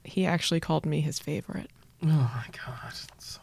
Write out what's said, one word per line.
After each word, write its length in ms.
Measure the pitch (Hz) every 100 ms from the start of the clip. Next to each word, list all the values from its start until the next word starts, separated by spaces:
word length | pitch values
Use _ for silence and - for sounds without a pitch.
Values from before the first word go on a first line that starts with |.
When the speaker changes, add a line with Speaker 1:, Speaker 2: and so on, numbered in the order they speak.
Speaker 1:
he 200 | - - 185
actually 340 | 175 - 165
called 260 | - 156 156
me 140 | 151
his 180 | 151 -
favorite. 520 | - 151 - - - - - -
Speaker 2:
Oh 20 | 156
my 400 | 156 123 120 - -
God. 280 | - 123 -
It's 160 | - - -
so 220 | - -